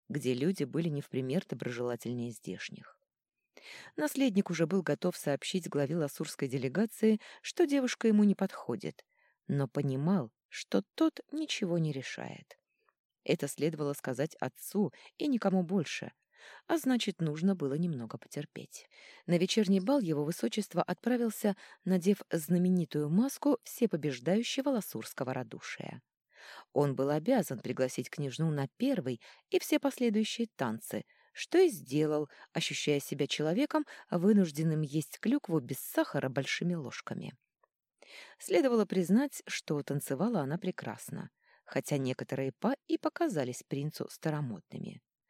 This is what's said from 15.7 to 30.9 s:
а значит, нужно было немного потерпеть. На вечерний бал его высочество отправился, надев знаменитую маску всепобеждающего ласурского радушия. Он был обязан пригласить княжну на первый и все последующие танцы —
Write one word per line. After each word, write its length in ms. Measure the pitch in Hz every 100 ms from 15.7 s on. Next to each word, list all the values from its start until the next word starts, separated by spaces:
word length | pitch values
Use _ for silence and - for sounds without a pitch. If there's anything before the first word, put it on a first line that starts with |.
| 196 143 - - - _ _ - - -
а 120 | 330
значит, 440 | 262 240 208 -
нужно 340 | 160 156 190 185
было 200 | 139 147
немного 420 | 175 135 113 117
потерпеть. 680 | - 147 147 - - - - - - - -
На 100 | 170
вечерний 420 | 185 220 190 190
бал 200 | 190 285
его 240 | 175 147
высочество 580 | 147 - - - - 175
отправился, 760 | 175 180 226 247 233 - 208 190 - - 185
надев 380 | 185 175 202 -
знаменитую 800 | 170 151 175 180 180 160 151 147
маску 500 | 180 277 - 294 -
всепобеждающего 1080 | - - 226 165 147 123 135 208 240 - 277
ласурского 640 | 240 - 110 - - 127
радушия. 680 | 127 117 - - - - - - _ _ - - - -
Он 220 | 131 143 127
был 160 | 139
обязан 480 | 151 165 262 - 123
пригласить 500 | 110 120 127 - 123
княжну 400 | - 139 123 160
на 180 | 147 135 -
первый 440 | 262 233 127 120 - - _
и 80 | 370
все 200 | - 302
последующие 680 | 277 - 240 214 214 - 233 -
танцы — 480 | 123 110 -